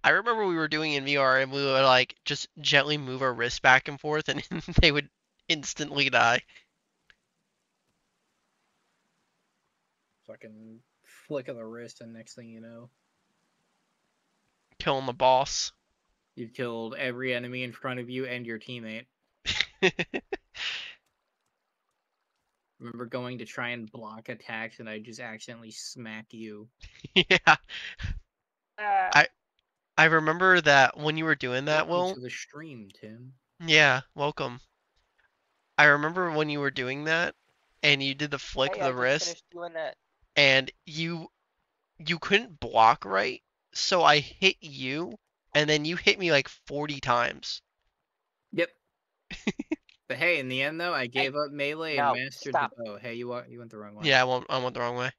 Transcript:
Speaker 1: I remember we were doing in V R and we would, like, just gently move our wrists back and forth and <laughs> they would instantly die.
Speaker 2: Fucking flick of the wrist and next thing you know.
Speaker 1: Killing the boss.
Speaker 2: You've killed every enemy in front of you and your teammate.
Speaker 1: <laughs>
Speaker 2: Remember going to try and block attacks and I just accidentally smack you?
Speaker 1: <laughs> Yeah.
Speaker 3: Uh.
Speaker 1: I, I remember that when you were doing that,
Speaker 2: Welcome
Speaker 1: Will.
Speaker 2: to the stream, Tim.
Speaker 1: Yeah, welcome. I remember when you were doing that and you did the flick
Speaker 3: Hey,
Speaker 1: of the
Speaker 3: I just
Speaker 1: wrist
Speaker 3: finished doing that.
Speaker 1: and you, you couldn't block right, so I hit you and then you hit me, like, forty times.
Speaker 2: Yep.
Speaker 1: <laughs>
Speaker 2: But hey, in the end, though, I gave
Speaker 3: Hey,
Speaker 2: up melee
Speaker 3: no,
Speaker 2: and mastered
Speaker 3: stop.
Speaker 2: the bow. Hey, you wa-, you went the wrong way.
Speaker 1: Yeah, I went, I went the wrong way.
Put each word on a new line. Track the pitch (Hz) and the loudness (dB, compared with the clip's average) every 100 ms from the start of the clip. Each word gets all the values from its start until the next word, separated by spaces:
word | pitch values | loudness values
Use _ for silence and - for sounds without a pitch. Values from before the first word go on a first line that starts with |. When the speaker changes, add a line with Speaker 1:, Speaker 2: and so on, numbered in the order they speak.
Speaker 1:
I | - | 4
remember | 165 226 226 202 | 4 2 0 0
we | 165 | 0
were | 156 | 0
doing | 156 156 | -2 -2
in | 143 | -2
V | 135 143 | 0 2
R | 135 131 | 4 2
and | 131 | 2
we | 139 | -2
would, | 139 131 | 0 4
like, | 135 127 127 - | 6 6 4 -4
just | - 143 - - | -8 -8 -8 -8
gently | 139 143 143 151 | 2 2 2 -2
move | 135 131 | -4 -2
our | 131 | -2
wrists | 120 117 - | -2 -4 2
back | 139 131 - | 6 6 4
and | 143 | -10
forth | 151 151 156 | -4 -4 -2
and | 139 - | -6 -6
<laughs> | 175 - 170 | -10 -2 4
they | 170 | 6
would | 147 143 _ _ _ _ | 4 -4 _ _ _ _
instantly | 160 139 - 147 143 135 | -4 -4 -8 -6 0 2
die. | 123 117 123 - - _ _ _ _ _ _ _ _ _ _ _ _ _ _ _ _ _ _ _ _ _ _ _ _ _ _ _ _ _ _ _ _ _ _ _ _ _ | 4 4 4 -2 -20 _ _ _ _ _ _ _ _ _ _ _ _ _ _ _ _ _ _ _ _ _ _ _ _ _ _ _ _ _ _ _ _ _ _ _ _ _
Speaker 2:
Fucking | 110 110 107 110 113 _ _ _ - _ | -20 -20 -20 -20 -20 _ _ _ -20 _
flick | 147 123 | -8 -8
of | 123 | -12
the | |
wrist | 113 117 117 - | -14 -14 -16 -18
and | 117 | -20
next | 113 113 | -20 -20
thing | - 117 | -20 -20
you | 113 | -20
know. | 113 117 123 _ _ _ _ _ _ _ _ _ _ _ _ _ _ _ _ _ _ _ | -20 -20 -20 _ _ _ _ _ _ _ _ _ _ _ _ _ _ _ _ _ _ _
Speaker 1:
Killing | - 135 135 | -4 -2 -4
the | |
boss. | 120 127 131 135 - - _ _ _ _ _ _ - | 0 4 4 2 -4 -8 _ _ _ _ _ _ -16
Speaker 2:
You've | 113 | -16
killed | - 123 117 113 - | -8 -8 -6 -10 -6
every | 135 123 131 | -8 -6 -4
enemy | 123 123 127 | -4 -6 -8
in | 127 | -10
front | 113 135 127 | -8 -8 -8
of | 120 | -8
you | 127 131 | -8 -6
and | 123 | -8
your | 117 113 | -8 -12
teammate. | - 123 110 110 127 _ _ _ - - - _ | -10 -12 -12 -14 -16 _ _ _ -6 -4 -4 _
Speaker 1:
<laughs> | 190 - 170 262 _ - _ - - - - - _ _ _ _ _ _ _ _ _ _ _ _ _ _ _ _ _ _ | 0 0 -6 -6 _ -12 _ -12 -10 -8 -12 -18 _ _ _ _ _ _ _ _ _ _ _ _ _ _ _ _ _ _
Speaker 2:
Remember | 120 117 120 | -18 -14 -10
going | 127 123 123 | -8 -8 -12
to | 113 | -12
try | - 120 | -8 -6
and | 120 110 | -8 -12
block | 113 107 110 113 | -16 -16 -16 -14
attacks | 113 - 113 113 - | -16 -12 -10 -10 -12
and | 113 | -14
I | 107 | -14
just | 110 107 | -14 -16
accidentally | 120 110 - 117 113 | -14 -14 -16 -18 -18
smack | 104 - 135 113 110 110 | -18 -16 -14 -14 -14 -16
you? | 113 110 104 110 | -16 -16 -16 -20
Speaker 1:
<laughs> | _ - _ - | _ -20 _ 0
Yeah. | 190 - 185 - 156 _ - - - - - _ _ _ _ _ - | 0 4 4 6 4 _ -14 -14 -8 -8 -8 _ _ _ _ _ -8
Speaker 3:
Uh. | 208 196 185 | 0 2 4
Speaker 1:
I, | - - _ _ _ _ _ _ - | 4 4 _ _ _ _ _ _ 4
I | 156 | 6
remember | 160 156 165 185 180 | 6 2 2 6 6
that | 151 139 127 - | 8 8 8 4
when | 151 156 | -4 -2
you | |
were | 160 151 | 0 0
doing | 127 123 143 | 0 -4 0
that, | 156 160 | 0 0
Speaker 2:
Welcome | 175 180 | 0 -2
Speaker 1:
Will. | |
Speaker 2:
to | 190 | -4
the | 123 | -10
stream, | - - 143 160 127 98 - | -12 -14 -16 -16 -16 -18 -20
Tim. | 107 113 127 135 _ _ | -20 -18 -20 -20 _ _
Speaker 1:
Yeah, | 165 156 147 127 - - | 4 6 6 4 -2 -6
welcome. | 147 - 135 120 _ _ _ _ _ _ _ _ _ _ _ - | -6 -4 -8 -10 _ _ _ _ _ _ _ _ _ _ _ 6
I | |
remember | 147 147 151 175 180 | 6 6 2 -2 -2
when | 151 151 | 0 0
you | 147 | 0
were | 143 | -2
doing | 135 127 135 | -2 -4 -4
that | 151 165 175 - _ _ _ _ | -2 0 -2 -6 _ _ _ _
and | 147 139 | 2 2
you | 139 | 0
did | 135 147 | -4 -4
the | 143 | -6
flick | - - 135 | -8 -2 -2
Speaker 3:
Hey, | - | 0
Speaker 1:
of | 139 | -2
the | |
Speaker 3:
I | |
just | 127 | 0
Speaker 1:
wrist | 123 147 160 | 0 0 -2
Speaker 3:
finished | 170 _ | -8 _
doing | 175 170 | -14 -12
that. | 165 151 - _ _ _ | -8 -10 -10 _ _ _
Speaker 1:
and | - 139 135 131 _ | 2 4 4 0 _
you, | - 156 165 170 160 _ _ _ _ _ _ _ | -14 -6 -4 -6 -10 _ _ _ _ _ _ _
you | 156 170 | -6 -6
couldn't | - 202 247 156 | 0 0 0 -10
block | 120 113 113 139 | -2 6 6 6
right, | 196 190 208 - _ _ _ | 0 0 0 -4 _ _ _
so | - - 185 | -6 0 4
I | 156 147 | 6 4
hit | 139 - 190 - | 2 0 0 0
you | 160 135 131 143 185 226 _ _ _ | -14 -10 -8 -6 -8 -12 _ _ _
and | 147 151 | 0 2
then | 151 | 2
you | 151 | 0
hit | 170 - 208 | 0 0 0
me, | 180 | 2
like, | 147 131 | 2 0
forty | - - 143 151 143 | -14 -10 -8 -6 -6
times. | 139 120 120 - - - _ _ _ _ _ _ _ _ _ | 0 0 0 -4 -12 -12 _ _ _ _ _ _ _ _ _
Speaker 2:
Yep. | 156 170 _ _ _ _ _ _ | -4 -4 _ _ _ _ _ _
Speaker 1:
<laughs> | - - - - 302 _ _ _ | -8 -8 -6 -8 -10 _ _ _
Speaker 2:
But | 127 | -2
hey, | 170 170 | 0 0
in | 131 | -2
the | 127 | -2
end, | 139 160 | -4 -4
though, | 175 | -4
I | 156 123 | -4 -4
gave | 127 135 | -2 -2
Speaker 3:
Hey, | 143 | -2
Speaker 2:
up | 147 | -4
melee | 143 143 156 160 143 | -4 -4 -4 -4 0
Speaker 3:
no, | 143 | 0
Speaker 2:
and | 123 | 0
mastered | 131 - 143 | -4 -10 -4
Speaker 3:
stop. | 143 139 - | -2 -4 -6
Speaker 2:
the | |
bow. | 113 101 | -12 -12
Hey, | 117 | -12
you | 117 120 | -10 -8
wa-, | 123 123 | -10 -12
you | 120 | -18
went | 117 | -18
the | 113 | -16
wrong | 104 | -18
way. | 104 156 | -6 4
Speaker 1:
Yeah, | 131 | 4
I | |
went, | 127 127 - | 4 0 -2
I | 131 | -4
went | 127 | -4
the | 123 | -4
wrong | 120 123 | -4 -4
way. | 127 | -8